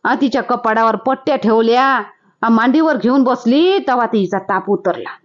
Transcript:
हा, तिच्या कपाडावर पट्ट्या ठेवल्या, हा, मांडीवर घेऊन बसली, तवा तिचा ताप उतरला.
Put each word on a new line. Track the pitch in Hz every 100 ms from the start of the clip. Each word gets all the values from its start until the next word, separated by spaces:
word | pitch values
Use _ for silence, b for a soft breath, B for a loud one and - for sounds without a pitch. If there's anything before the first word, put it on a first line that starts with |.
| 349
हा, | 285
तिच्या | 269 262
कपाडावर | - 247 226 220 226 220
पट्ट्या | 254 262 - 269
ठेवल्या, | 214 226 226 240 269 254 202 b b b
हा, | 226
मांडीवर | 226 240 285 320 262
घेऊन | 208 277
बसली, | 254 247 226 269 359 392 -
तवा | 247 226
तिचा | 220 185 196
ताप | 190 196 196
उतरला. | 196 196 160 - -